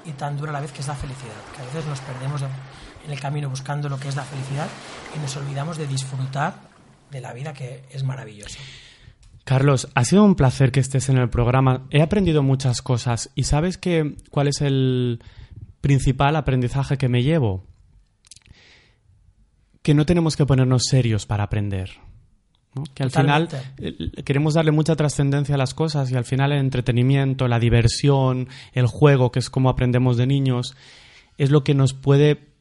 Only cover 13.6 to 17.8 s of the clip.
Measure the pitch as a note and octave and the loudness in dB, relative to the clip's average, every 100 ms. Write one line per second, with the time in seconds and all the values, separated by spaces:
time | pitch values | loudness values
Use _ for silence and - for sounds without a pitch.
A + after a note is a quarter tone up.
13.6 | F3 F3+ F3+ E3 D3+ - - D3+ C#3+ C#3 | 0 -4 -2 0 0 -6 -6 0 0 0
14.6 | C#3+ C3+ C3 B2+ B2 A#2 - - - - | 0 2 2 2 -2 -4 -10 -20 -20 -20
15.6 | - _ C#3 C3+ C#3+ C3+ C#3+ D#3 C#3 C3 | -20 _ 2 2 2 2 2 2 0 0
16.6 | B2 C3+ C3 C#3 B2+ B2 B2+ E3 A2+ F#2 | 0 -2 -4 -2 0 0 2 0 0 -2
17.6 | - _ | -10 _